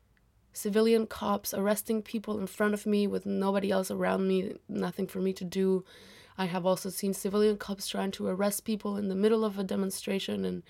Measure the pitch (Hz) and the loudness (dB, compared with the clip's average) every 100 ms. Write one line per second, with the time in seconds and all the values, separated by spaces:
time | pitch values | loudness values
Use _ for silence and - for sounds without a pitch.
0 | _ _ _ _ _ - 214 208 226 226 | _ _ _ _ _ -8 0 4 6 6
1 | 220 - 208 202 - - 202 208 - 220 | 2 -2 -2 -2 -2 -2 0 0 0 -2
2 | 214 226 214 208 190 - 208 208 214 208 | -2 -6 -4 -4 -4 0 2 2 2 2
3 | 202 190 196 196 196 196 196 190 185 196 | 2 0 -2 0 2 2 2 2 0 0
4 | 185 190 190 190 190 - - 202 185 - | 0 2 2 2 0 -6 -8 -4 -4 -4
5 | 190 190 190 190 180 190 190 190 185 - | -6 -2 -2 -2 -4 0 2 2 -2 -14
6 | - - - - 185 185 180 185 196 - | -20 -20 -14 -6 -2 0 2 0 -2 -4
7 | 202 190 202 208 214 208 - 196 - 196 | -2 -2 0 4 4 2 -4 -6 -6 -4
8 | 196 196 202 185 202 202 - 214 208 202 | -4 -2 -2 0 0 -2 -4 -4 -2 -4
9 | 202 190 214 226 220 196 196 202 190 190 | -2 2 4 4 2 -2 -2 -2 -2 -4
10 | - 196 190 202 190 180 - | -4 -4 -2 -2 -2 -4 -8